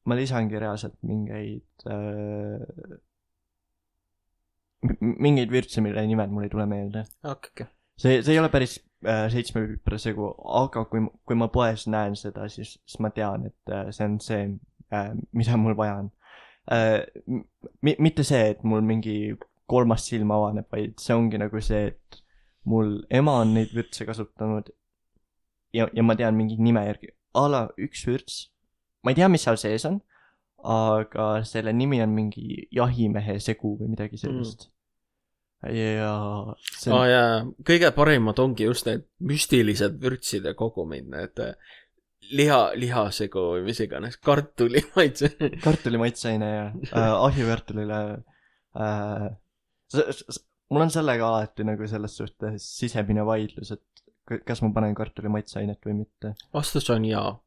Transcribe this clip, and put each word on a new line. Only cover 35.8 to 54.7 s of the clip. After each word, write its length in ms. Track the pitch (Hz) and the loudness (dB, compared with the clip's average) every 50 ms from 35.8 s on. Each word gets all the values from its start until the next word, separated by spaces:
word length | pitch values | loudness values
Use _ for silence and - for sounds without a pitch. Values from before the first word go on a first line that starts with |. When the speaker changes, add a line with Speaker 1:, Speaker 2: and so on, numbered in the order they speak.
| 110 110 110 107 107 107 107 104 104 101 104 104 101 104 104 _ - | -2 -2 -2 -2 -2 -2 -2 -4 -4 -6 -6 -6 -8 -10 -12 _ -14
Speaker 1:
see 260 | - - - - 123 | -14 -12 -6 0 2
on 60 | 127 127 | 4 6
Speaker 2:
Aa, 60 | 127 | 6
jaa, 300 | 123 123 123 120 117 113 110 117 127 - _ | 6 6 6 6 4 4 0 -2 -4 -10 _
kõige 320 | - - 170 170 175 156 | 2 4 6 6 6 6
paremad 460 | - 143 147 156 151 127 113 110 104 - | 6 6 6 6 6 6 4 2 4 4
ongi 280 | 127 131 123 117 110 | 2 2 2 2 2
just 200 | 110 123 - - | 0 0 0 -2
need 180 | 117 110 - - _ _ _ | -2 -2 -2 -4 _ _ _
müstilised 760 | 180 160 120 147 - - - 123 113 107 104 - - 170 170 | -4 -2 0 0 2 4 4 4 6 4 2 2 0 0 -2
vürtside 560 | 139 131 127 127 123 - - - - - 78 - | -2 -2 -2 -2 -2 -6 -4 -4 -4 -4 -4 -4
kogumid, 520 | - 117 113 - - 82 80 76 67 67 | -2 -4 -4 -2 -6 -8 -6 -8 -10 -12
need, 320 | 65 65 73 87 - _ - | -10 -10 -10 -10 -10 _ -8
äh, 140 | 113 - - _ _ - - - _ _ _ _ _ _ _ _ - - | -8 -8 -8 _ _ -20 -20 -20 _ _ _ _ _ _ _ _ -16 -6
liha, 300 | 135 139 147 151 143 127 107 - | 2 2 4 6 6 6 4 4
lihasegu 720 | - 117 123 120 123 123 107 101 104 - 110 98 - 95 92 | 0 -2 -4 -2 0 0 0 0 -2 -4 -6 -4 -2 -2 -2
või 160 | 85 87 90 | 0 0 -2
mis 180 | 92 101 120 - | -2 -4 -4 -4
iganes, 380 | 110 - - 65 95 123 123 - | -4 -6 -4 -8 -8 -10 -12 -4
kartuli 640 | _ - 143 143 143 - _ - 120 120 120 147 143 - | _ 2 2 2 2 -4 _ 0 0 4 4 2 0 2
<laughs> 80 | - | 4
maitse. 340 | 196 175 143 123 - 139 147 - - 160 139 - | 4 4 4 4 0 0 0 0 0 -4 -4 -4
Speaker 1:
Kartuli 460 | - - 156 151 - - 127 117 113 | 0 2 2 2 2 0 -2 0 2
maitseaine, 480 | 117 120 117 - - 120 110 110 107 107 | 0 0 -2 -2 -4 -2 -2 -2 -2 -2
jah. 240 | 107 107 104 104 113 180 - | -2 -4 -6 -6 -8 -10 -12
Speaker 2:
<laughs> 140 | - - 117 | -4 -2 2
Speaker 1:
Äh, 140 | 113 110 110 | 2 4 4
ahjukartulile, 840 | 98 117 139 135 139 123 113 113 113 - - 104 107 107 104 107 107 104 104 104 113 110 _ _ _ _ _ _ _ _ _ _ | 4 4 4 4 2 0 0 0 -2 -4 -8 -8 -6 -4 -4 -4 -4 -4 -6 -8 -10 -14 _ _ _ _ _ _ _ _ _ _
äh, 540 | - 107 107 107 104 101 104 104 104 104 101 107 - _ _ _ _ _ _ _ _ _ _ | -6 -4 -4 -2 -4 -4 -6 -6 -6 -6 -8 -8 -12 _ _ _ _ _ _ _ _ _ _
s-, 120 | - 139 | 0 0
s-, 240 | 151 - 135 - - | 0 0 -2 -8 -10
s-, 160 | - 110 - _ _ _ _ _ _ | -14 -14 -16 _ _ _ _ _ _
mul 120 | 139 143 | 0 2
on 80 | 160 165 | 2 2
sellega 400 | 139 165 156 147 123 117 113 113 | 2 0 0 0 0 2 2 0
alati 320 | 113 110 107 - _ - 107 | 0 0 -2 -4 _ -6 -4
nagu 220 | 107 107 104 107 | -4 -4 -4 -6
selles 320 | 104 107 107 104 107 - - | -6 -6 -6 -8 -8 -8 -10
suhtes 480 | 110 107 _ _ 110 107 107 101 - - | -12 -12 _ _ -8 -8 -8 -10 -12 -14
sisemine 540 | - - - 120 - 113 104 98 107 107 | -8 -6 -6 -4 -2 -2 0 0 0 0
vaidlus, 480 | 107 107 113 110 107 104 - - - - | 2 2 0 0 -2 -4 -8 -12 -12 -12
et 340 | 107 - _ _ _ - _ _ _ _ _ | -12 -14 _ _ _ -20 _ _ _ _ _
k-, 180 | - 117 - | -8 -8 -8
kas 220 | - - 120 113 117 | -4 -6 -4 0 0
ma 80 | 110 | 0